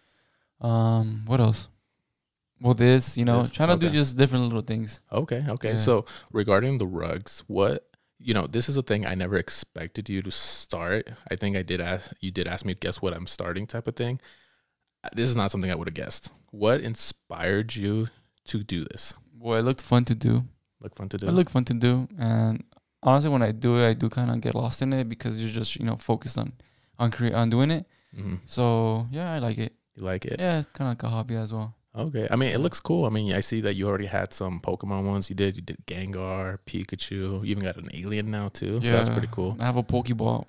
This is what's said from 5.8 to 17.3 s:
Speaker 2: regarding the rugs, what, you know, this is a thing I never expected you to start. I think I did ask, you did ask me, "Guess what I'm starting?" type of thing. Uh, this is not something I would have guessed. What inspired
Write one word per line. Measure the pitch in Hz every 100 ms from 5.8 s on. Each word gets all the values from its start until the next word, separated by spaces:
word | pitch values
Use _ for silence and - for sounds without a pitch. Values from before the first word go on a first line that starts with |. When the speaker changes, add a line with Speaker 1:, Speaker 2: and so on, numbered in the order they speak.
| 107 113 - - -
Speaker 2:
regarding | 107 104 98 127 135
the | 92
rugs, | 85 85 82 101 - -
what, | 98 101 139 _ _ _ _
you | 123
know, | 107 71
this | 120 117
is | 139
a |
thing | - 104
I | 101 92
never | 92 95
expected | - - - - 85 - 104
you | 95
to | 92
start. | - - - - 85 85 107 - - -
I | 92
think | 101 98
I |
did | 90 90
ask, | 87 92 - -
you | 95
did | 90 87
ask | 87
me, | 95
"Guess | 90 90 -
what | 92
I'm | 85 87
starting?" | - 90 90 107
type | 117 113
of | -
thing. | 120 131 - - _ _ _ _ _ _
Uh, | -
this | 110 123
is |
not | 117 98
something | 98 92
I |
would | 82 85
have | 80
guessed. | - - - _ _
What | 104 107 139
inspired | 113 113 - - _